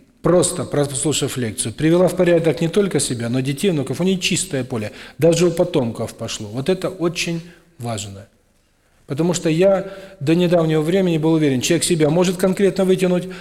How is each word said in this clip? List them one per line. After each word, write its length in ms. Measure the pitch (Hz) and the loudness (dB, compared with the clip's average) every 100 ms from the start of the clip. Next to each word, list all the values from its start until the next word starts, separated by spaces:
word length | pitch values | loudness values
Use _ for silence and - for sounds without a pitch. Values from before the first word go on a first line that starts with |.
| _ _ | _ _
просто 420 | 160 175 151 - | 2 4 4 -2
прослушав 720 | 151 143 139 135 156 135 131 131 | -4 -2 -2 -2 -2 -2 -2 -4
лекцию, 380 | 113 101 117 | -6 -4 -8
привела 340 | 110 156 175 175 | -2 2 4 2
в 80 | 180 | 2
порядок 460 | 175 170 165 - | 2 4 2 0
не 80 | 165 | 0
только 320 | 208 196 151 | 0 0 0
себя, 260 | - 120 117 | -2 -4 -2
но 140 | 127 | -2
детей, 300 | 127 143 202 | -2 -2 0
внуков. 280 | 156 120 135 | 0 -2 -2
У 40 | 185 | 0
неё 120 | 185 | 0
чистое 460 | - 180 - 135 | 0 -2 -2 -6
поле, 300 | 127 117 104 - - - | -4 -6 -6 -10 -20 2
даже 280 | 160 160 175 | 2 4 2
у 60 | |
потомков 600 | 170 175 151 117 110 110 | 2 0 0 -2 -4 -10
пошло. 340 | - 110 - 107 | -8 -10 -10 -8
Вот 220 | 117 139 | -6 -2
это 180 | 185 190 | -2 -4
очень 540 | 185 170 165 175 170 170 - _ - | -4 -4 -4 -4 -6 -8 -20 _ -12
важно. 480 | 117 107 101 98 110 _ _ _ _ _ _ _ - | -8 -8 -10 -14 -20 _ _ _ _ _ _ _ -10
Потому 280 | 139 175 | -2 -2
что 160 | 165 165 | 0 -2
я 440 | 160 190 190 190 - - - | 2 4 2 -2 -12 -18 -6
до 160 | 139 170 | 0 2
недавнего 460 | 175 170 160 156 | 4 2 2 0
времени 360 | 151 190 185 160 | 2 2 2 2
был 160 | 156 | 2
уверен, 280 | 160 147 131 | 2 2 2
человек 240 | - 165 - | 0 0 0
себя 240 | 170 147 | 2 2
может 260 | 165 180 180 | 4 2 2
конкретно 480 | 190 185 196 185 | 0 2 0 2
вытянуть, 460 | 185 185 185 180 180 - | 2 2 2 0 -2 -12